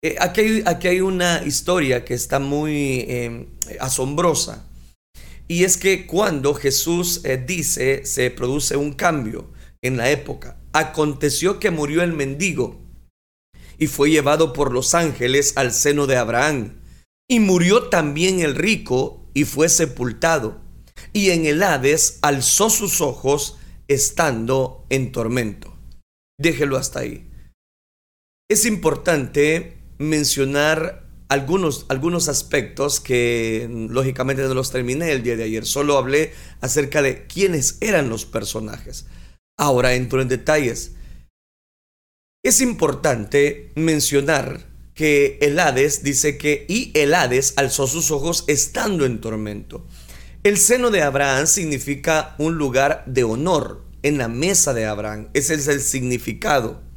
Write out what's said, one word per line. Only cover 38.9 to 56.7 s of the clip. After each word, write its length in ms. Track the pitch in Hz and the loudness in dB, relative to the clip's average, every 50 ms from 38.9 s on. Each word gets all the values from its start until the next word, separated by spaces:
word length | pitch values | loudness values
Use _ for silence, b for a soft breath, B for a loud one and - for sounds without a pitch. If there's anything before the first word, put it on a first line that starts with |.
| - - - b b b b b b b _ _ _ - | -14 -14 -14 b b b b b b b _ _ _ 0
Ahora 360 | 151 147 135 123 123 127 123 | 2 4 4 4 4 4 2
entro 280 | 123 127 117 131 131 | 2 0 0 0 0
en 60 | 131 123 | 0 0
detalles. 680 | 131 123 - - 156 156 147 123 113 - - - b b b b b b b b _ _ _ _ _ _ _ _ _ _ _ _ _ _ _ _ _ _ _ _ _ _ _ | -2 -2 0 2 2 2 2 0 -2 -4 -10 -12 b b b b b b b b _ _ _ _ _ _ _ _ _ _ _ _ _ _ _ _ _ _ _ _ _ _ _
Es 160 | - 247 - | 2 4 4
importante 1120 | 269 247 233 - - 147 139 131 - 160 131 113 104 101 - 143 143 143 139 - - - - | 4 2 2 2 0 0 0 2 2 0 2 2 -2 2 4 4 4 4 2 -2 -12 -12 -4
mencionar 960 | 147 160 165 160 151 - - 147 139 143 139 160 139 131 131 - - - - - - - - - | 0 2 2 2 2 2 2 2 2 2 4 2 2 0 -2 -8 -10 -14 -18 -20 -20 -20 -20 -8
que 460 | - 156 156 147 143 143 143 139 - | -2 2 4 4 6 4 4 2 2
el 160 | 143 147 143 160 | 2 2 4 4
Hades 460 | 180 156 135 127 135 151 147 - - | 2 4 4 4 4 2 2 0 -2
dice 340 | 139 139 - - 151 139 127 | -2 0 2 0 0 -2 0
que, 280 | - 147 151 139 - - | 0 0 0 0 -2 -4
"Y 240 | 175 226 262 - - | -4 -4 -4 0 2
el 200 | 156 147 143 156 | 2 4 4 4
Hades 380 | 180 156 123 123 127 135 - - | 4 4 4 2 2 2 2 0
alzó 320 | - 143 135 - - 143 127 | 0 0 0 0 0 -2 -2
sus 240 | - 165 165 156 | -2 -2 -2 0
ojos 320 | 160 143 135 165 - - - - | 0 0 -2 -2 -2 -2 0 0
estando 580 | 151 139 - - - 254 247 214 202 170 139 | 0 0 0 -2 -2 -4 -2 -2 0 0 0
en 160 | 131 120 107 | 0 0 -4
tormento". 680 | - 113 110 107 107 107 104 101 104 - - - - B B B B B B B B B B B - | -6 -6 -6 -6 -6 -6 -8 -10 -12 -14 -16 -16 -16 B B B B B B B B B B B 2
El 140 | 202 202 196 | 2 4 4
seno 340 | - - 240 254 247 240 | 4 4 4 4 4 4
de 100 | 214 190 | 4 4
Abraham 460 | 156 143 131 143 143 139 135 131 143 143 | 2 4 2 2 2 4 4 2 2 2
significa 880 | - - 180 156 147 131 - - 143 135 - - 160 156 151 - - - | 2 0 0 -2 -4 -4 -4 -6 -6 -4 0 2 2 2 0 -2 -6 -2
un 200 | 147 160 170 165 | -2 -2 0 0
lugar 460 | 147 139 120 131 135 143 151 - - - | -2 2 2 4 4 2 2 -2 -6 -4
de 160 | 131 127 123 | 0 0 2
honor 600 | 113 110 117 147 180 185 151 - - - - - - - - - | 2 0 0 0 2 2 0 0 -2 -10 -14 -14 -16 -18 -4 0
en 140 | 143 151 143 | 0 0 0
la 100 | 127 117 | -2 -4
mesa 460 | 113 120 147 180 196 - - - 131 | -2 -2 0 2 2 2 2 2 0
de 120 | 117 110 | 0 0
Abraham. 440 | 107 107 101 107 107 107 107 110 - - | -2 -2 -4 -6 -6 -8 -8 -12 -4 -2
Ese 220 | 139 143 - 156 | -2 0 0 -2
es 140 | 151 139 139 | -2 0 0
el 100 | 147 139 | 0 0
significado. 1040 | 123 - - 135 127 123 123 123 - - 113 90 - 214 151 139 117 113 | 0 -2 -2 -2 -2 -2 -2 -2 -2 -6 -8 -4 0 2 2 2 2 0